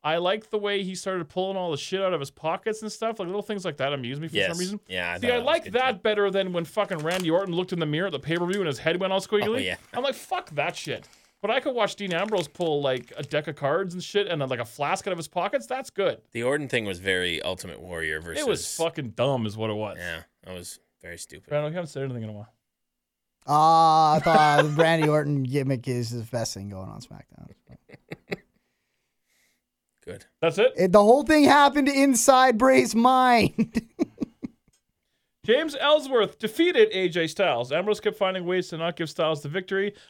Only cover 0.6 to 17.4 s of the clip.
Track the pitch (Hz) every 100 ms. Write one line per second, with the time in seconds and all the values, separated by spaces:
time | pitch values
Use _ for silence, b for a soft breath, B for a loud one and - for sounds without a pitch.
0.6 | 202 202 190 185 196 185 165 185 190 190
1.6 | 180 147 - 190 190 165 139 - 160 185
2.6 | 220 214 214 - 226 220 175 202 202 202
3.6 | 180 143 135 143 120 143 160 101 98 170
4.6 | 185 202 - 92 87 87 240 247 254 330
5.6 | 202 226 262 202 220 208 202 196 190 175
6.6 | 165 - 202 170 156 180 170 170 196 170
7.6 | 180 175 156 151 190 139 151 170 175 202
8.6 | 170 131 160 180 190 190 190 208 202 226
9.6 | 92 87 - - 269 269 - 359 359 143
10.6 | 160 175 - 113 - b b _ 202 262
11.6 | 294 240 202 - 202 170 214 208 160 -
12.6 | 170 147 139 127 117 - 139 151 156 143
13.6 | 139 165 190 180 - 202 196 160 135 120
14.6 | 113 - 147 190 202 175 151 180 190 277
15.6 | - 254 262 - 185 113 _ 120 123 147
16.6 | 135 123 104 90 98 92 90 82